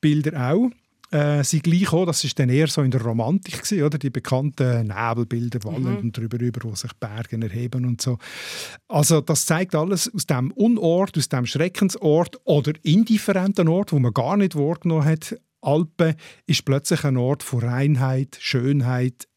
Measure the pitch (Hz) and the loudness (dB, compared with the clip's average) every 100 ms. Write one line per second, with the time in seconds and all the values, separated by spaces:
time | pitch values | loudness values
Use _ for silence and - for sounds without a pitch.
0 | 151 151 147 147 123 180 247 - _ _ | 0 2 0 -2 0 2 0 -4 _ _
1 | - 151 147 147 135 156 170 175 196 160 | -4 0 2 2 2 0 2 2 2 2
2 | 175 151 135 - 123 135 156 - 131 113 | 2 0 -4 0 2 4 2 2 0 0
3 | 117 117 117 190 - - - 202 147 147 | -2 -2 0 -2 -4 -10 -4 0 0 0
4 | 139 123 - 131 143 - 127 117 110 98 | -4 -6 -2 0 0 0 0 0 -2 -2
5 | 117 117 117 117 120 120 107 143 127 113 | -2 0 -2 -2 -4 -6 -6 -4 -2 -2
6 | 113 107 113 117 123 117 113 107 120 - | -4 -4 -6 -4 -4 -4 -8 -8 -10 -10
7 | 110 107 113 113 113 107 123 127 123 117 | -10 -8 -8 -4 -4 -4 -4 -2 -2 -2
8 | 131 120 - - - - - - - 160 | -2 -4 -6 -14 -12 -12 -14 -16 -4 0
9 | 147 156 - 151 - 165 185 156 170 185 | 4 4 2 -2 2 0 0 -2 0 -2
10 | - 185 - 127 131 - 220 233 165 175 | -2 -6 -2 0 -2 2 2 4 2 2
11 | 196 160 - 135 120 135 175 - 190 - | 0 -2 -2 -2 -2 -2 -2 2 0 2
12 | 151 156 170 - - 147 147 151 165 180 | 2 4 2 -4 2 2 2 -2 2 4
13 | 226 214 - 190 196 196 165 180 202 147 | 4 2 2 0 0 2 2 2 2 2
14 | 120 107 123 202 190 151 143 170 170 160 | 2 2 0 2 2 0 -2 -2 0 2
15 | 151 160 - 240 _ _ 139 151 170 - | 2 0 -4 -14 _ _ 0 0 0 0
16 | 160 156 - - - 147 - 135 - 160 | 0 0 -10 -18 -4 -2 0 -2 0 0
17 | 147 127 123 143 - 120 120 123 143 131 | 0 0 0 -2 -2 -4 -2 0 2 2
18 | 131 131 139 - - 127 131 143 123 127 | 2 0 -4 -8 -4 -2 2 0 0 0
19 | 127 - - | -2 -4 -20